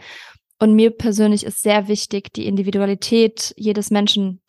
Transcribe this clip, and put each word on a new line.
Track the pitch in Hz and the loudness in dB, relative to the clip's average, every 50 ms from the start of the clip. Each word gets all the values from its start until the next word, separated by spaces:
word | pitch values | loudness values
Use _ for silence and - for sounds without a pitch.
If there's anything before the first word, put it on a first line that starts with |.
| - - - - - - - _ _ _ _ - | -10 -16 -20 -20 -20 -20 -20 _ _ _ _ 0
Und | 220 220 214 | 2 4 6
mir | 214 220 226 | 6 4 4
persönlich | 226 226 - 233 202 208 214 208 208 202 - | 2 0 -2 -2 0 2 2 2 2 0 -2
ist | - 196 - | -6 -8 -4
sehr | - 214 208 214 196 202 | -2 0 0 0 0 -2
wichtig, | 208 208 - - - 202 - - - | -4 -4 -4 -6 -8 -8 -10 -10 -10
die | 214 - | -8 -6
Individualität | 208 196 196 190 196 196 196 202 196 196 190 - - 233 226 226 220 226 - - - - | -4 -2 -2 -2 -2 -2 -2 -2 -2 -2 -4 -2 0 2 4 4 2 0 -4 -10 -12 -10
jedes | - 208 214 202 208 208 - | -6 -4 -2 -2 -2 -2 0
Menschen | 214 208 208 208 - 208 196 190 185 185 _ | 0 0 2 0 0 -2 -2 -4 -6 -10 _